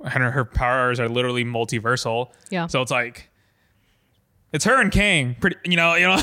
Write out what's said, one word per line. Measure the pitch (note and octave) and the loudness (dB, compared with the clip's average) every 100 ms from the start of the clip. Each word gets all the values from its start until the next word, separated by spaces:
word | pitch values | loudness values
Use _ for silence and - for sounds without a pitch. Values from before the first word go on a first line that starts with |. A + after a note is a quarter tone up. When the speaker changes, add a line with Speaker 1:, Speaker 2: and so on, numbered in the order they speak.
Speaker 1:
And | F#3 B2+ | -4 -2
her, | B2+ | 0
her | C3 A#2+ | 0 -2
powers | - B2 C3 B2+ A#2+ | 0 0 2 0 0
are | A#2 | -2
literally | A#2+ B2 B2 A#2+ | 0 -2 -2 -2
multiversal. | A#2 A#2 A#2 A2 B2 B2+ A2+ B2 _ - | -2 -4 -2 -2 -2 -2 -4 -6 _ -8
Speaker 2:
Yeah. | F#3+ E3 | -6 -2
Speaker 1:
So | C3+ | -2
it's | B2+ | -2
like, | C3 A#2+ A#2 - _ _ _ _ _ _ _ _ _ _ _ _ | -2 -4 -8 -20 _ _ _ _ _ _ _ _ _ _ _ _
it's | D#3 G3 | -2 2
her | C4 | 4
and | G#3 | 4
Kang, | F#3+ G#3 F3 B2 B2 | 2 4 2 0 0
pretty, | G3 E3 | -2 -2
you | E3+ F3 | -2 0
know, | E3+ E3+ | 2 4
<laughs> | |
you | F3+ | 4
know, | F#3+ | 2